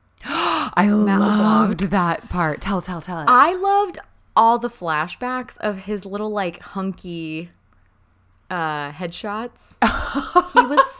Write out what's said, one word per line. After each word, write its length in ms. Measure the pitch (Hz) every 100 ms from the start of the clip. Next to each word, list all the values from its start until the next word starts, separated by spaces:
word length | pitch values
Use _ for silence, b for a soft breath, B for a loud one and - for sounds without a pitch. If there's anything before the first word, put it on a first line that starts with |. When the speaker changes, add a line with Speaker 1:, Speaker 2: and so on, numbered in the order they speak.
Speaker 1:
<gasps> 200 | _ _
I 640 | - 330 339 320 294 - 208
Speaker 2:
Matt 320 | 208 202 196
Speaker 1:
loved 640 | 202 214 214 214 214 156
Speaker 2:
LeBlanc. 80 | 190 196 175 165
Speaker 1:
that 80 | -
part. 320 | 180 160 151
Tell, 180 | 196 196
tell, 220 | 175 175
tell 180 | 156 170
it. 60 | 147
Speaker 2:
I 260 | 247 302
loved 440 | 370 392 403 403 - - _ _
all 240 | - 226 233
the 100 | 233
flashbacks 880 | - 170 151 170 - 247 254 247 -
of 220 | 214 196
his 260 | 190 208 190
little, 240 | 202 214
like, 300 | 208 185 170
hunky 880 | - 196 190 180 180 170 160 156 175 _ _ _ _ _ _ _ _ _ _
uh, 400 | 185 160 151 143
headshots. 840 | 151 175 - 214 214 247 - - -
Speaker 1:
<laughs> 680 | 226 - - 285 285 359 359
Speaker 2:
He 140 | 480 480
was 180 | - 539 -